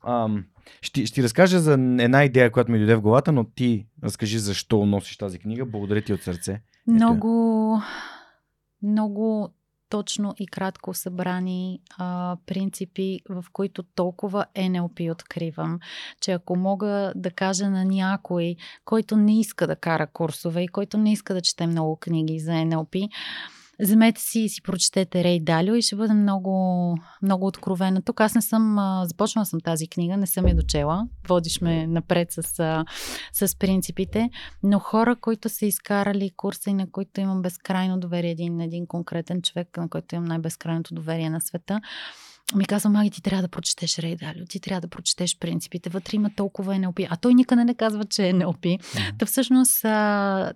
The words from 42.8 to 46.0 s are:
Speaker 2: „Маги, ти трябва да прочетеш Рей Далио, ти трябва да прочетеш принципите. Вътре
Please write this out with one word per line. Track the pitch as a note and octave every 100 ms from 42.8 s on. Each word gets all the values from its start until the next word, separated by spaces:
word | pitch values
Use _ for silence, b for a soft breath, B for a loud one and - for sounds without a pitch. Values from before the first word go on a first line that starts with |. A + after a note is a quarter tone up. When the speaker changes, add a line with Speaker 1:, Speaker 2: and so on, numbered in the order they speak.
| G#3+
Speaker 2:
„Маги, | G#3 G#3
ти | -
трябва | G3 G3
да | F3+
прочетеш | - - - E3 -
Рей | E3 E3+
Далио, | E3 E3 E3+
ти | F#3+
трябва | F#3+ F#3
да | E3+
прочетеш | - - - F3+ -
принципите. | E3+ E3+ - F3 F3
Вътре | F#3